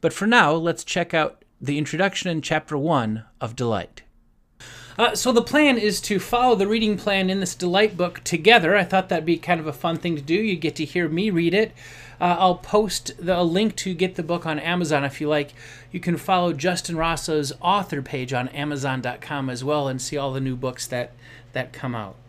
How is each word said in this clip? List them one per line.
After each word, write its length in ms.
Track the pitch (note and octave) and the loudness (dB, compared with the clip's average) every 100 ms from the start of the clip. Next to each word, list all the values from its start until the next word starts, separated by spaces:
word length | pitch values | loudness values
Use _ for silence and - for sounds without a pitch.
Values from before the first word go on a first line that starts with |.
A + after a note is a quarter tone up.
but 120 | - | -2
for 140 | - G3+ | 0 4
now, 260 | A#3+ E3 | 6 6
let's 300 | E3 E3+ D#3+ | 4 0 -4
check 320 | - - E3+ E3 | -4 -4 0 0
out 280 | D#3 - _ _ | 0 -4 _ _
the 200 | C3 C#3+ | -4 -2
introduction 500 | D3 D#3+ F#3+ F#3+ F#3 | -2 0 0 0 -4
in 140 | E3 | -4
Chapter 340 | C#3+ D#3 - D3 | -2 -2 -2 -4
one 480 | D3+ D#3 A2+ A2 A2+ _ | 2 2 2 -4 -8 _
of 140 | A#2+ A#2 | -8 -2
Delight. 480 | A#2+ G#2 E2 - - _ _ _ _ _ - - - - | -2 0 -4 -14 -20 _ _ _ _ _ -20 -20 -18 0
Uh, 140 | A#3 | 0
so 180 | - B3 | 2 2
the 120 | A#3 | 2
plan 340 | A3+ D4 D4 B3 | 4 4 6 4
is 240 | G#3+ G3+ | 2 -2
to 160 | - G3+ | -2 -2
follow 380 | - A#3+ B3+ A3 | 0 2 4 4
the 120 | G3 | 4
reading 300 | A3+ A3 G#3 | 2 2 0
plan 320 | - G3 F#3 | 0 2 2
in 100 | F#3+ | 0
this 140 | F#3 | -2
Delight 420 | - F3+ F#3 G#3+ F3+ | -4 0 2 2 2
book 240 | F3 - | -4 -4
together. 520 | - E3+ E3 A#3 E3 G3+ | -4 2 6 6 6 2
I 80 | |
thought 260 | F3+ F#3 F#3 | 4 0 2
that'd 180 | F3 D#3 | -2 0
be 100 | E3+ | -2
kind 220 | - E3+ | 2 -2
of 80 | D#3 | -2
a 40 | |
fun 260 | D3 E3+ E3 | -4 -2 -2
thing 180 | F3 D#3+ | -2 -4
to 80 | |
do. 100 | C#3 | 0
You 220 | F3 A3 F3 | 0 0 0
get 200 | D#3 - | -4 -4
to 80 | D3+ | -4
hear 220 | F3+ E3+ | -2 -2
me 220 | D#3+ G#3+ | 0 0
read 240 | F3 E3+ | 2 2
it. 180 | F#3 A3 - - - - - | 2 0 -4 -20 -20 -20 -2
Uh, 160 | F3+ F3 | 0 4
I'll 160 | F#3 F3 | 4 2
post 560 | - G#3+ G#3+ - - - | 2 2 2 -2 -8 -8
the, 200 | E3+ F3+ | -2 2
a 40 | |
link 320 | F3 F3 G#3+ - | 2 2 0 0
to 180 | F#3+ | -6
get 220 | F3 F#3 F#3 | -2 -2 -2
the 80 | |
book 240 | D#3+ F3 E3 | -4 -4 -2
on 100 | D3+ | -4
Amazon 460 | E3 F3+ E3+ D3 | -2 -2 2 2
if 180 | C#3 C3 | 0 -4
you 80 | D3+ | 0
like. 240 | D3+ C#3+ - - - - | 0 -2 -10 -20 -20 -12
You 80 | F3+ | -8
can 180 | F3+ E3 | -2 -2
follow 340 | - F#3 F3 | 2 2 2
Justin 460 | D#3 D#3+ F3 - E3 | 0 0 -2 -4 -2
Rosso's 560 | E3 D#3+ - D#3 C#3 - | -2 -2 -2 -2 -2 -2
author 400 | F3 G3+ F3+ D3 | 0 2 0 -6
page 320 | C3 C#3+ B2+ | -6 -6 -4
on 140 | C3 B2+ | -4 -4
Amazon 540 | D3+ D3 D3 C3+ C3 | -6 -6 -4 -2 -2
dot 200 | B2 - | -4 -8
com 300 | - C#3+ C3 | -8 -6 -4
as 120 | B2+ | -4
well 240 | C3 D3+ C#3 | -2 0 0
and 140 | C3 | -4
see 160 | - D3 | -6 -4
all 160 | C#3 | -4
the 80 | C3+ | -2
new 140 | C3+ B2+ | -4 -4
books 320 | C3 B2 - | -6 -6 -6
that, 240 | B2+ B2 - - - - | -6 -6 -10 -20 -20 -10
that 180 | - B2+ | -8 -8
come 220 | - B2+ | -8 -6
out. 220 | A#2+ G2+ - | -6 -8 -14